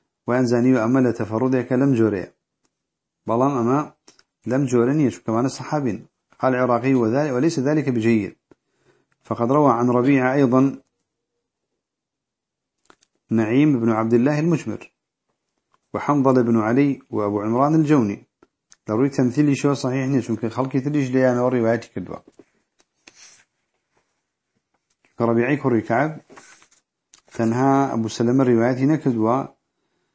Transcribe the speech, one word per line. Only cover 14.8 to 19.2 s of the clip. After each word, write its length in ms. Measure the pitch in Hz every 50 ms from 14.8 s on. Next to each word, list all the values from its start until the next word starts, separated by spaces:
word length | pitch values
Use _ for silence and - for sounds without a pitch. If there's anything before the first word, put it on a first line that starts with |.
| - - _ _ _ _ _ _ _ _ _ _ _ _ _ _ _ _ _ _ _ _ -
وحنظل 500 | 87 - - 147 143 131 135 127 127 120
بن 160 | 117 117 110
علي، 420 | 104 110 120 139 143 143 135 131 - _
وأبو 320 | - 107 104 104 104 104
عمران 340 | 101 110 117 123 139 147 160
الجوني". 480 | 160 156 143 156 139 113 101 98 - - _ _ _ _ _ _ _ _ _ - _ _ -
ضروري 220 | 107 110 135 139
تمثيلي 460 | 139 -